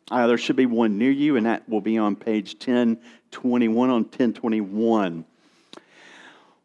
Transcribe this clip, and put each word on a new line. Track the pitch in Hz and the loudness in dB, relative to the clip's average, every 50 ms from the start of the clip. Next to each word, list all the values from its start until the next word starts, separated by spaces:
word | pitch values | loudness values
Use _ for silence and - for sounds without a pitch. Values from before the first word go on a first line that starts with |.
| - - | -10 -4
uh, | 113 127 120 | 0 2 2
there | 120 120 | 2 2
should | 117 - - 135 | 0 0 -2 2
be | 135 131 | 2 2
one | 123 113 117 117 110 98 | 2 2 2 2 2 2
near | 101 120 135 | 0 0 0
you, | 139 139 147 151 139 | 2 2 2 2 2
and | 117 107 | 2 2
that | 113 110 - - | 0 -2 -2 -4
will | - 110 104 | -4 -4 -4
be | 95 110 110 | -2 0 0
on | 113 107 104 98 | 0 0 0 -2
page | 101 - 117 107 107 92 - - - | -4 -4 -4 -4 -4 -4 -6 -12 -10
ten | - 127 123 123 123 117 113 117 - - - - _ - | -4 -2 0 2 2 0 0 -2 -6 -20 -20 -20 _ -20
twenty-one, | - - - 123 120 120 117 110 110 120 127 131 | -12 -6 -4 -2 0 0 0 0 2 2 2 2
on | 127 117 110 | 2 0 -2
ten | - - - 127 113 104 | -4 -2 -2 -2 -2 -2
twenty-one. | - - 117 110 107 104 92 101 107 113 113 113 107 98 90 85 82 80 _ _ _ _ _ _ _ _ _ - - _ _ _ - - - - - - - - - _ _ _ _ | -2 -4 -2 -2 -2 -4 -4 -4 -2 0 2 2 2 0 -2 -6 -10 -14 _ _ _ _ _ _ _ _ _ -20 -20 _ _ _ -20 -20 -20 -20 -20 -20 -20 -20 -20 _ _ _ _